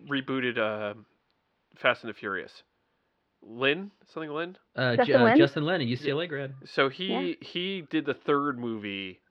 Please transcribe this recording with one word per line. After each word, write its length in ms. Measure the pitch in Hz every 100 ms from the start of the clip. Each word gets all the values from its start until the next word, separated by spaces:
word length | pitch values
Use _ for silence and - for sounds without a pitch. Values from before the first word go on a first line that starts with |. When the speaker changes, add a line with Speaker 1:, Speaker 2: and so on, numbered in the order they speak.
| -
Speaker 1:
rebooted, 500 | 139 131 131 123 120
uh, 340 | 110 107 104 104 104 _ _ _ _ _ _ -
Fast 280 | 135 117
and 60 | 117
the 40 |
Furious? 500 | 104 110 95 - - _ _ _ _ _ _ _ _
Lin? 480 | - 113 135 156 202 - _
Something 180 | - 156
Lin? 260 | 147 170 185 _ -
Speaker 2:
Uh, 220 | 127 117
Speaker 3:
Justin 80 | 240
Speaker 2:
Ju-, 120 | 254
uh, 40 |
Speaker 3:
Lin? 140 | 233 262
Speaker 2:
Justin 280 | 139 - 151
Lin, 160 | 180
a 20 | 123
Speaker 1:
Yeah. 40 |
Speaker 2:
U 40 | 123
C 140 | 143
L 80 | 143
A 80 | 175
grad. 260 | 139 139 135 -
Speaker 1:
So 240 | - 135
he, 180 | 131 190 226 185
Speaker 3:
Yeah. 60 | - -
Speaker 1:
he 340 | 175 180 196 151
did 160 | 160 143
the 80 |
third 460 | 131 - 143 143 123
movie 600 | 120 113 104 98 95 92 _